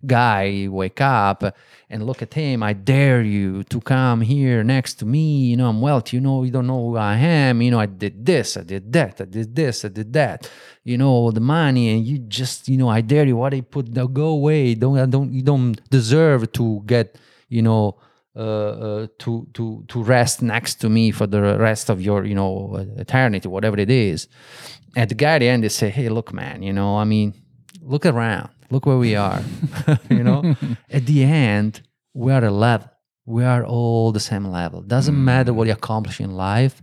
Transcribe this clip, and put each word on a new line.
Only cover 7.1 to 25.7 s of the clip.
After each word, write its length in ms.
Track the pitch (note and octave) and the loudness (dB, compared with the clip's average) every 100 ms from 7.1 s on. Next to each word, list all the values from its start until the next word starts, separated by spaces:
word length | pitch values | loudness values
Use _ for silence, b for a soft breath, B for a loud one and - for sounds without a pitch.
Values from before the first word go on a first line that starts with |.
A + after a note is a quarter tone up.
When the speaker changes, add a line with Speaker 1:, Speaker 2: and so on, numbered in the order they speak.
| G#2+ | 2
Speaker 1:
am. 460 | D#3+ D#3+ C3+ A#2 | 2 4 2 2
You 80 | A#2+ | 2
know, 100 | A#2 | 2
I 60 | G#2 | 0
did 400 | F#2 G#2 F#2+ B2 | -4 -8 -4 0
this, 320 | D#3+ G#2+ G2 | 0 0 -8
I 40 | |
did 280 | E2+ G2 G2+ | -10 -10 -2
that, 260 | D#3+ A2 - | 0 0 -4
I 60 | |
did 320 | F#2 G#2 A2 B2+ | -10 -8 -6 -2
this, 300 | C#3+ A2+ G#2 | -2 -4 -8
I 20 | |
did 240 | G2 A2 | -10 -4
that. 380 | D3 B2+ - - B B B | 0 0 -4 -14 B B B
You 140 | - B2 | -4 0
know, 320 | C3+ B2 A#2 | 2 4 2
the 100 | A2 | 2
money, 540 | B2 D#3+ D3 B2+ A#2 | 2 2 2 2 2
and 100 | A2 A2+ | 0 -2
you 120 | C#3+ | -6
just, 500 | A2+ B2+ B2+ - - | -6 -8 -8 -6 -2
you 80 | C3 | 0
know, 140 | B2 | 2
I 100 | A2 | 2
dare 240 | A2 D3 C#3+ | 2 2 4
you. 100 | A#2 | 2
What 160 | C3+ | -2
I 80 | C3+ | -4
put, 260 | A#2+ C#3+ A#2 | -6 -8 -6
now 180 | B2 B2+ | -4 -2
go 200 | C3+ D#3 | -2 -2
away. 480 | D3+ D3 D#3 B2+ | 0 2 2 2
Don't, 240 | A2+ B2+ C#3 | 2 2 2
I 80 | C3 | 2
don't, 260 | C#3 C3+ | 0 0
you 100 | C3 | -2
don't 380 | C3 C#3 B2 G#2+ - | 2 2 2 -2 2
deserve 640 | C3+ A2 D3+ D#3+ C3 A2 | 2 4 4 4 4 0
to 300 | - A#2 G#2 | -2 -2 -2
get, 340 | G#2 A#2+ A2 b b b - | 2 2 2 b b b -4
you 140 | A#2 | 0
know, 360 | A2+ A2 G#2 b b b b A2 | 2 4 2 b b b b -10
uh, 40 | |
uh, 680 | A2 G#2+ G#2 A2 A2 G#2 A2 - | -6 -4 -4 -6 -8 -8 -10 -10
to, 300 | - A#2 B2+ | -8 -6 -8
to, 280 | - A2+ A2 - | -10 -8 -10 -10
to 140 | A#2+ | -4
rest 400 | A2 B2+ B2 - | 2 4 4 0
next 320 | A#2+ A2+ A2 - | -2 -2 -4 -4
to 120 | A2 | 2
me 200 | A2 A2+ | 4 4
for 160 | - G2+ | 2 0
the 140 | G#2 G2+ G2+ | 2 2 2
rest 300 | A2 G#2+ - | 2 0 -2
of 100 | F#2+ | -2
your, 220 | G2 G2+ G2+ | 0 -2 -2
you 80 | |
know, 420 | G2 G2 G2 G2 G2 G2+ G2+ | -2 -2 -4 -8 -10 -10 -12
eternity, 500 | - C3 B2+ F#2+ F#2 | -2 0 2 0 -6
whatever 300 | F#2+ G#2+ G2+ | -4 -2 0
it 120 | G2+ | 2
is." 380 | B2+ G#2 D#2 - B B B B B _ | 2 2 -2 -8 B B B B B _
And 140 | - A#2 | -4 -2
the 40 | |
guy 220 | A2+ D3 D#3+ | 0 2 4
at 20 | |
the 100 | A#2+ | 4
end, 160 | B2 | 2
they 60 | A2 | 0